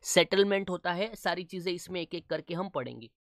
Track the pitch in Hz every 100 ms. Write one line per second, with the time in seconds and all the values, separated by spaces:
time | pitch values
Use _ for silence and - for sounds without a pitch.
0 | - - 165 196 202 196 190 180 175 175
1 | 214 220 - 170 175 185 175 175 - 180
2 | 165 175 - 156 156 165 196 147 123 120
3 | 113 _ _